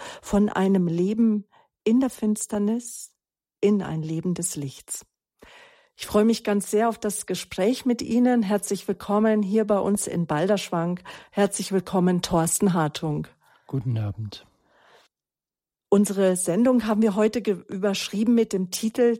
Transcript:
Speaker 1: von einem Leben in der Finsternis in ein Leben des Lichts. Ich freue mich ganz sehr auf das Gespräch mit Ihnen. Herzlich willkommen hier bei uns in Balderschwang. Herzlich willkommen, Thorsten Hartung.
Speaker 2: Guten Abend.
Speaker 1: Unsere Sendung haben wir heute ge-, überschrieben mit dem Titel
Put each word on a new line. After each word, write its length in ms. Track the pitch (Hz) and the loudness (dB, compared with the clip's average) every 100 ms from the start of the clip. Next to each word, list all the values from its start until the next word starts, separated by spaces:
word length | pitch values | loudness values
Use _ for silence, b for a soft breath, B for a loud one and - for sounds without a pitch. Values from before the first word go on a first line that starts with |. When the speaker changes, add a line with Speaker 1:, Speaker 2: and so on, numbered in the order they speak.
| B B | B B
Speaker 1:
von 300 | - 202 208 | -2 2 2
einem 360 | - 190 196 170 | 2 2 2 2
Leben 600 | 170 190 220 226 208 - b b _ | 0 0 2 2 2 -6 b b _
in 180 | 214 240 | 2 2
der 100 | 254 | 2
Finsternis 1040 | - 214 214 - 208 208 233 240 - - _ _ _ _ - | -2 -2 -2 -4 -2 0 -2 -6 -16 -18 _ _ _ _ 0
in 220 | 208 208 | 2 2
ein 220 | 143 160 | 0 -6
Leben 300 | 156 160 180 | -4 -4 -4
des 200 | 170 175 | -4 -4
Lichts. 500 | 156 139 - - - - _ _ _ B B B B B - | -6 -10 -10 -14 -16 -16 _ _ _ B B B B B -16
Ich 100 | - | -2
freue 180 | 208 | 2
mich 200 | 220 220 | 4 2
ganz 260 | - 208 - | 0 -2 0
sehr 180 | 208 226 | 0 0
auf 80 | 214 | 0
das 300 | 208 - - | -6 -6 -6
Gespräch 580 | 180 - - 196 254 | -8 -8 -2 0 0
mit 180 | 254 233 | -2 -2
Ihnen. 420 | - 233 247 240 | 0 2 4 2
Herzlich 420 | 196 208 - 196 - | 2 0 -2 -6 -4
willkommen 560 | 190 - 208 220 214 | -6 0 2 4 2
hier 240 | 190 220 208 | 2 0 2
bei 140 | 202 | 2
uns 260 | 196 208 - | 2 0 -2
in 200 | 175 165 | -4 -2
Balderschwang. 760 | 151 185 202 - 175 170 175 B B B | 0 2 0 0 -2 -2 -4 B B B
Herzlich 400 | - 202 - 185 | 0 0 0 -2
willkommen, 500 | 196 180 190 180 180 | -2 0 2 2 2
Thorsten 500 | - 170 165 - 202 | 2 0 2 2 2
Hartung. 540 | 175 151 - 160 151 160 _ b b - | 2 0 -2 -4 -4 -6 _ b b -8
Speaker 2:
Guten 320 | 135 120 113 | -6 -2 -2
Abend. 480 | 104 101 104 - _ _ b b b b b _ _ _ _ _ _ _ - | -4 -6 -10 -12 _ _ b b b b b _ _ _ _ _ _ _ 0
Speaker 1:
Unsere 480 | 202 202 196 190 180 | 2 2 2 2 2
Sendung 500 | - 180 247 247 214 | 0 2 2 2 0
haben 160 | 214 | 0
wir 140 | 220 190 | 2 2
heute 260 | 220 233 | 0 0
ge-, 220 | 214 180 - | -2 -4 -4
überschrieben 720 | 190 196 190 - 202 226 233 | -4 -2 -2 -4 -2 2 2
mit 160 | 226 | 2
dem 180 | 190 185 | -2 -4
Titel 480 | - 220 254 240 | -4 -4 2 2